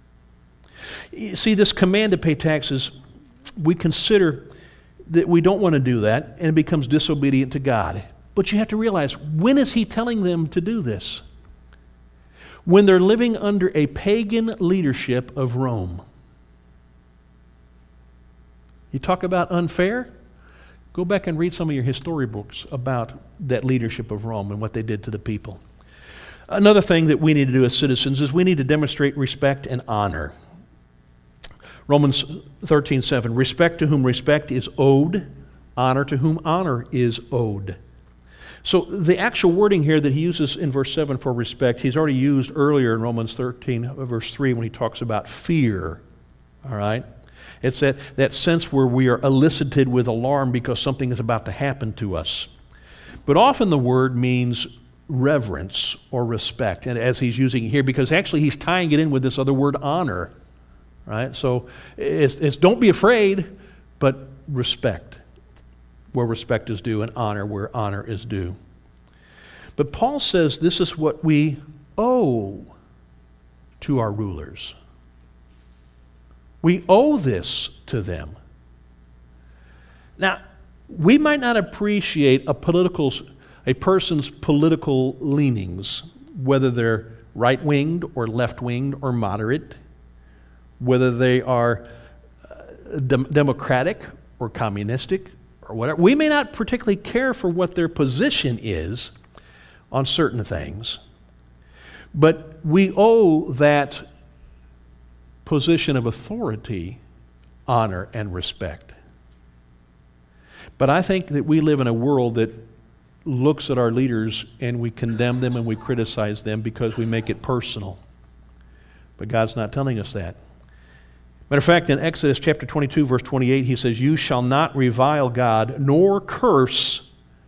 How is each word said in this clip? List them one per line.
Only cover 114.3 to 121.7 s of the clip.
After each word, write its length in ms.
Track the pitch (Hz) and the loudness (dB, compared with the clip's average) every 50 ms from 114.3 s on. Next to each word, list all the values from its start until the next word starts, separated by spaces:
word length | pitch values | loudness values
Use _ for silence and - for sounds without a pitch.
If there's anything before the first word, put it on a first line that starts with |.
| 107 - - - - - | -4 -8 -10 -12 -14 -8
and 180 | 131 120 123 117 | -6 -6 -4 -4
we 140 | 117 117 - | -4 -6 -6
condemn 480 | - 123 117 113 110 120 123 123 127 | -4 -4 -4 -2 0 0 0 0 0
them 160 | 127 123 123 | -2 -2 -2
and 100 | 120 117 | -2 -4
we 80 | 113 107 | -4 -6
criticize 720 | 110 - - 131 117 107 - - 120 107 104 107 107 - | -6 -6 -6 -4 -4 -4 -4 -4 -4 -4 -4 -4 -6 -6
them 160 | 110 107 110 | -6 -6 -6
because 360 | 107 117 110 - 123 110 110 | -6 -8 -6 -4 -4 -4 -2
we 80 | - 113 | -2 -4
make 260 | 113 113 113 110 117 | -2 -2 -2 -2 -4
it 120 | 113 - - | -6 -8 -4
personal. 560 | - 131 120 - - - 110 98 98 98 - - - - _ - - - - - - - - - - - - - - - - - - _ | -4 -4 -4 -4 -6 -10 -10 -10 -12 -14 -16 -20 -20 -20 _ -20 -20 -20 -20 -20 -20 -20 -20 -20 -20 -20 -20 -20 -20 -20 -20 -20 -20 _
But 100 | - - | -14 -10
God's 300 | 110 120 113 113 110 - | -4 0 0 0 0 -2
not 160 | 120 110 101 - | -6 -6 -4 -4
telling 260 | 139 139 135 123 107 | -4 -2 -2 -2 -4
us 140 | 98 - - | -6 -8 -8
that. 240 | 104 85 87 - - - - - - - - - - - - - - - - - - - - _ - - - | -10 -10 -10 -12 -16 -20 -20 -20 -20 -20 -20 -20 -20 -20 -20 -20 -20 -20 -20 -20 -20 -20 -20 _ -20 -8 0
Matter 100 | 147 143 | 0 2
of 60 | 135 | 4
fact, 260 | 170 | 6